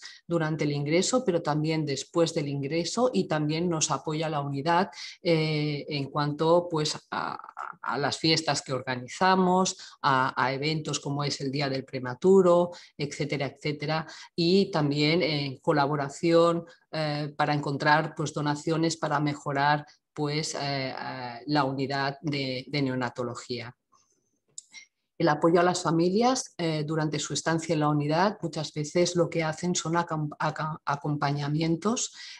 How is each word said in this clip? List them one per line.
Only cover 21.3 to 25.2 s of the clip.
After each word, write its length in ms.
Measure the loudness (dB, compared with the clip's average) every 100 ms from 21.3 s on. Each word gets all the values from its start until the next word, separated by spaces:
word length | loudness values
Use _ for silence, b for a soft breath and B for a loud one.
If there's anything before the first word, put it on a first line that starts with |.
| -10 0
la 160 | 2
unidad 560 | 2 -2 -2 -2 -2 -4
de, 440 | -4 -4 -4 -6 -4
de 140 | -2
neonatología. 920 | 0 -2 -4 -4 -8 -8 -8 -8 -8 -16 _ _ _ _ _ _ _ -20 _ B B _ _
El 120 | 0